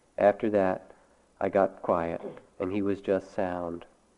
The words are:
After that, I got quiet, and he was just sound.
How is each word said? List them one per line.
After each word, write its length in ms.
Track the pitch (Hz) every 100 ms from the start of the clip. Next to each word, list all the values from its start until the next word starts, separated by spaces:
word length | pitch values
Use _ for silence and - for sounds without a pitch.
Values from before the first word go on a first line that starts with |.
| _ -
After 320 | 101 101 113
that, 360 | 104 95 92 - - _ _ _ _
I 100 | 98
got 320 | 98 95 -
quiet, 400 | - 90 82 87 - - - _
and 120 | 95
he 100 | 101
was 180 | 98 95
just 340 | - 95 -
sound. 520 | - 92 90 87 85 - _ _